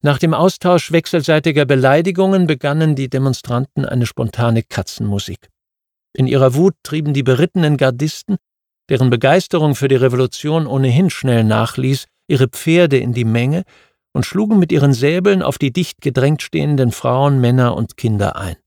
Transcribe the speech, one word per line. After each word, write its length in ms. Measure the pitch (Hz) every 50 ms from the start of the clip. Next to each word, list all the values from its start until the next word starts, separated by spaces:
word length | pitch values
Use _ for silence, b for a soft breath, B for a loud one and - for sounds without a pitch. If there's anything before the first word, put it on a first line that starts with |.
| -
Nach 160 | 147 143 131
dem 160 | - 165 160
Austausch 580 | 117 165 190 175 - - 180 180 170 - - 160
wechselseitiger 720 | 165 160 - - 170 139 - 160 156 147 165 147 147 147
Beleidigungen 840 | 127 143 131 127 135 139 156 165 190 185 175 190 190 196 190 180
begannen 480 | 156 156 127 - 143 143 156 160 156 151
die 140 | 135 139 127
Demonstranten 800 | - 135 135 135 127 - - - 123 123 131 - _ - 135
eine 180 | - - 127 120
spontane 580 | 113 - - 127 107 - - 123 117 117 113 113
Katzenmusik. 840 | _ - - 92 - - - 110 104 101 101 - - 90 - _ _ _ _ _ _ _ _ _ _ _ _ _ _ _
In 120 | - 131
ihrer 260 | 127 135 135 135 131 123
Wut 220 | 143 170 196 - _ _
trieben 320 | - 151 156 156 147 143
die 80 | 139 131
berittenen 560 | 131 127 120 156 - _ 185 165 151 147 135
Gardisten, 580 | 143 131 123 120 151 156 - - - - 202 - _ _ _ _ _ _ _ _ _ _
deren 180 | 139 120 131 127
Begeisterung 680 | 123 117 113 135 151 190 180 - - 175 156 151 139
für 140 | - 143 135
die 80 | 135
Revolution 720 | 127 123 131 120 123 131 123 - - - 151 156 165 160
ohnehin 420 | 143 135 135 135 131 120 143 190 180
schnell 340 | - - - 135 120 117 113
nachließ, 600 | 107 107 110 113 113 - - 131 131 139 131 - _ _ _ _ _
ihre 200 | 170 131 131 120
Pferde 500 | - - - 160 160 170 180 160 139 127
in 160 | - 123 120
die 100 | 120 120
Menge 380 | 113 110 117 120 131 151 175 185 b b b b b b b b _ _
und 140 | - -
schlugen 320 | - - 185 214 208 220 202
mit 140 | 175 160 175
ihren 200 | 151 135 143 135
Säbeln 480 | 113 127 147 160 180 185 202 196 185
auf 160 | - - 135
die 160 | - - 139 117
dicht 300 | 185 180 - - _ -
gedrängt 400 | 143 120 131 127 143 156 143 -
stehenden 500 | - - 160 143 147 147 135 131 120 110
Frauen, 480 | - - 127 123 131 139 143 139 135
Männer 340 | 123 120 123 131 123 120 -
und 200 | - 113 - -
Kinder 400 | - - 117 107 101 101 - -
ein. 200 | - 98 92 85 _ _